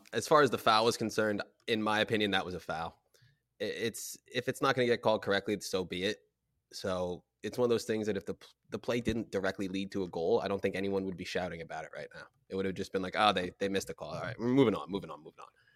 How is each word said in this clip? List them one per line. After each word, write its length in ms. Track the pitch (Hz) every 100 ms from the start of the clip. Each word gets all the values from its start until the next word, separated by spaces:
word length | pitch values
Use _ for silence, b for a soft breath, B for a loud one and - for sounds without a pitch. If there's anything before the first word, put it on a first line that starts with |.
| -
as 160 | 113 -
far 140 | 151
as 80 | 135
the 80 | 104
foul 260 | 123 110
was 140 | 117 -
concerned, 440 | 110 - 107 101 - _ -
in 140 | 110
my 200 | 107 107
opinion, 300 | 107 107 104
that 120 | 95
was 120 | 85 90
a 40 |
foul. 400 | - 80 85 - _ _ _ _ _ -
I-, 20 |
it's, 540 | 104 85 117 - - - _
if 220 | 123 131
it's 120 | 127
not 140 | 135 131
gonna 100 | 120
get 160 | 113
called 200 | 117 107
correctly, 360 | - 98 110 101
so 240 | - 95 87
be 180 | 90
it. 140 | 98 104 _ _ _ _ _
So 500 | - 101 92 90 85 - _
it's 160 | 107 117
one 60 |
of 60 | 123
those 160 | 113 -
things 200 | 110 107
that 100 | 98
if 80 | -
the 80 |
p-, 140 | 92 - _ _
the 80 | 107
play 220 | - 120
didn't 320 | 120 113 104
directly 380 | 98 95 98 95
lead 240 | 98 98
to 100 | 101
a 60 | 90
goal, 320 | 85 82 113
I 60 | 98
don't 120 | 98
think 140 | 101 92
anyone 300 | 98 98 95
would 100 | 87
be 80 |
shouting 380 | 90 92 90 85
about 240 | 80 78 78
it 60 | -
right 140 | 73
now. 100 | 80 - _ -
It 60 | 95
would 80 | 95
have 100 | 92
just 160 | 95
been 100 | 95
like, 140 | 92 87
"Oh, 140 | 104
they, 200 | 95 90 -
they 100 | 98
missed 180 | 98 -
the 60 |
call. 160 | - 78
All 100 | 82
right, 160 | 87 -
we're 100 | 120
moving 280 | 135 117 85
on, 160 | 73
moving 180 | 98 82
on, 100 | 73
moving 200 | 78 -
on." 80 | - _ _